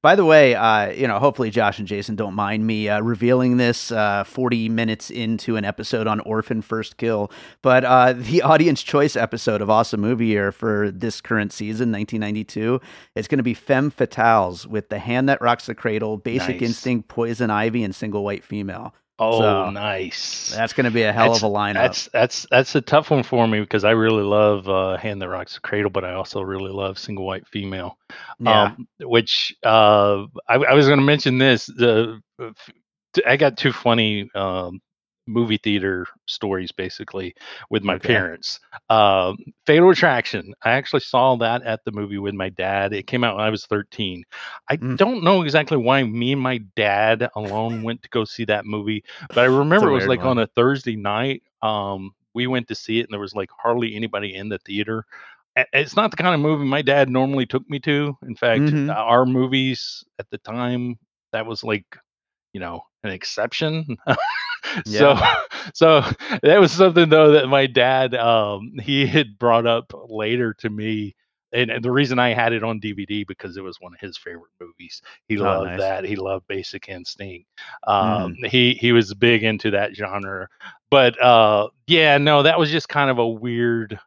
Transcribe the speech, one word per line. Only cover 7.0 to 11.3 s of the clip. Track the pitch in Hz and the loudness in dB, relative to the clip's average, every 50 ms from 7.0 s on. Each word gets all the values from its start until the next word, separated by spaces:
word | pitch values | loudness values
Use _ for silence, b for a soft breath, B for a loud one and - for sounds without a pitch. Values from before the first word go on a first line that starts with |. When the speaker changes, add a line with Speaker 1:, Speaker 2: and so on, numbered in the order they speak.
| 117 117 113 104 104 101 B B B B B B | -4 -2 -2 -2 -4 -6 B B B B B B
Speaker 1:
but, | - 131 127 131 127 | 2 4 4 4 4
uh, | 123 127 127 123 127 | 6 6 6 6 4
<laughs> | 127 | 2
the | 123 120 107 143 175 | 0 -4 0 0 2
Audience | 127 139 156 156 156 170 139 - | 4 4 4 6 6 4 2 0
Choice | - - - 143 143 147 - | -4 -2 2 2 2 2 0
episode | 110 113 - - 120 - - 107 104 | -2 -4 -4 -4 -4 -2 -2 -2 -2
of | 104 98 | 0 2
Awesome | 110 110 113 - - 107 | 2 2 2 0 -2 -2
Movie | 104 110 127 113 117 | -2 -2 0 0 0
Year | 113 107 104 101 98 | 0 0 0 0 -2
for | - _ - 113 107 104 104 101 | -4 _ -4 -2 -2 0 -2 -4
this | 95 92 113 113 - - | -4 -6 -6 -6 -8 -8
current | _ - | _ -2